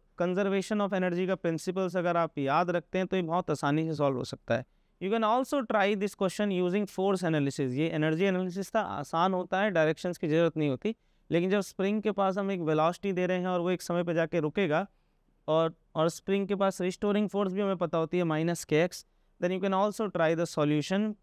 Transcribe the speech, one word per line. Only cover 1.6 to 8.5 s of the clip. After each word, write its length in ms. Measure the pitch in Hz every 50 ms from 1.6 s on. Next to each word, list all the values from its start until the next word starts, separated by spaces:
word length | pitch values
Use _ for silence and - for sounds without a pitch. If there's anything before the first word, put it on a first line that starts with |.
| - 185 180 190 190 180 175
अगर 200 | 185 170 175 170
आप 200 | 170 170 156 -
याद 320 | 147 139 135 143 160 180 175
रखते 280 | 175 175 156 _ -
हैं 100 | 185 190
तो 80 | 175 -
ये 60 | 190
बहुत 300 | 175 160 165 180 180 -
आसानी 340 | 151 - - 143 147 160 160
से 100 | 160 156
सॉल्व 220 | 139 147 139 135
हो 60 | 123 127
सकता 320 | - - - _ - 117
है। 100 | 120 127 - _ _ _ _ _ -
You 100 | 175 196
can 120 | 220 226 226
also 360 | 214 226 254 269 - 302 285 240
try 200 | - 240 214 190 202 214
this 200 | 196 202 202 -
question 360 | - 196 185 - - 208 208
using 340 | 190 180 180 180 180 208 208 -
force 340 | - - 185 196 196 180 180
analysis। 480 | 165 160 151 143 139 - - 143 127 123
ये 160 | 135 156 165
एनर्जी 360 | 165 156 151 160 160 160 196
एनालिसिस 440 | 196 185 180 185 185